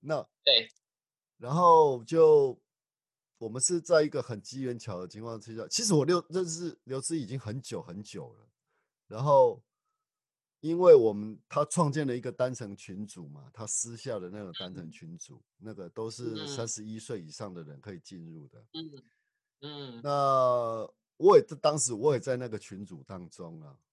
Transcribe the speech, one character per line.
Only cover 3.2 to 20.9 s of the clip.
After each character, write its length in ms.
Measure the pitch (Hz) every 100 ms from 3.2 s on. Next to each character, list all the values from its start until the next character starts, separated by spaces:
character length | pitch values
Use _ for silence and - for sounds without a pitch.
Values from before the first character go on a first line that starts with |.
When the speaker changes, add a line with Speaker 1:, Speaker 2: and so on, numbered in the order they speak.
| _ _
Speaker 1:
我 140 | 113
们 100 | 120
是 180 | 131 175
在 240 | 160 165
一 60 | 151
个 140 | 147
很 180 | 120 110
机 220 | - 127
缘 160 | 127 120
巧 200 | - 90
的 80 | 92
情 160 | 101
况 160 | 117 113
之 160 | 107
下， 140 | 110 101
其 160 | -
实 80 | 226
我 140 | 165 139
刘， 180 | 180 -
认 120 | 170
识 360 | 175 160 170 -
刘 140 | - 131
知 200 | - 165
意 40 |
已 40 | 104
经 120 | 131
很 220 | 110 123
久 220 | - 104
很 200 | 73 90
久 300 | 104 98 65 -
了， 100 | 53 _ _ _ _ _ _
然 160 | 107
后 400 | 143 139 127 107 _ _ _ _ _ _ _ _ _ _
因 180 | 151 170
为 160 | 180
我 180 | 151 113
们， 260 | 104 107 107 _
他 160 | - 151
创 260 | - 151
建 140 | 139 143
了 100 | 123
一 20 |
个 140 | 127
单 220 | 120 127
程 200 | 120 107
群 320 | 101 - 95 104
组 220 | - 78
嘛， 220 | 73 65
他 140 | - 107
私 280 | - 117
下 240 | 117 135 110
的 120 | 90
那 80 | 101
种 120 | 98 82
单 160 | 92
程 160 | 92 82
群 280 | 76 80 82
组， 160 | -
Speaker 2:
嗯。 100 | 64 _ _
Speaker 1:
那 160 | 104
个 120 | 101 90
都 200 | - 113
是 360 | 113 117 110 143
三 200 | 139 117
十 160 | -
一 140 | 107 110
Speaker 2:
嗯。 40 |
Speaker 1:
岁 200 | - 113
以 100 | 80
上 220 | 73 104
的 100 | 87
人 160 | 78 71
可 140 | 101
以 60 | 90
进 240 | - 87 82
入 160 | 80 73
的。 100 | 104 110
Speaker 2:
嗯， 300 | 156 160 139 113 _ _ _ _ _
嗯。 400 | 143 147 139 117
Speaker 1:
那 880 | 139 143 139 135 127 123 117 113 104